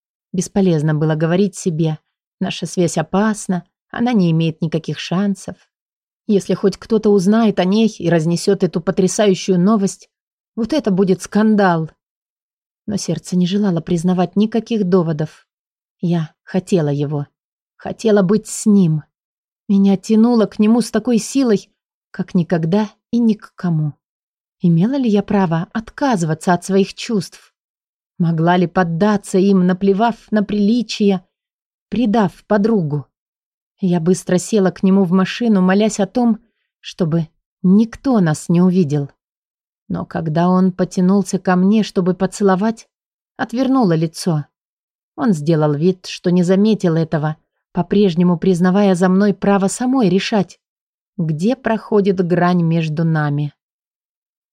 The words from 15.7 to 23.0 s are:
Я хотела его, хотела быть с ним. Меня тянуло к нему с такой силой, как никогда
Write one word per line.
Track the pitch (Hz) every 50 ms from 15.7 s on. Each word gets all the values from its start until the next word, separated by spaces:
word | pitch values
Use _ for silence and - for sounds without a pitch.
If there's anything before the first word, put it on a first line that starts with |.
| _ _ _ _ _ _
Я | - 170 175 170 160 - _ _ _
хотела | - - 185 180 - 208 175 156 147
его, | 143 143 143 143 151 143 143 - _ _ _ _ _ _ _ _ _
хотела | - - - - - - 220 208 208
быть | 190 170 220 214 214
с | - - - -
ним. | 220 202 202 185 160 156 151 - _ _ _ _ _ _ _ _ _ _ _ _
Меня | - 202 196 196 196 196
тянуло | 190 - - 220 214 226 240 247 226 208
к | 190 - -
нему | 214 214 233 240
с | 220 -
такой | - 220 220 254 240
силой, | 220 - - - 269 269 240 208 190 - _ _ _ _ _ _ _ _ _
как | - - 180 - -
никогда | 185 165 - 185 165 160 160 190 208 214 208 - _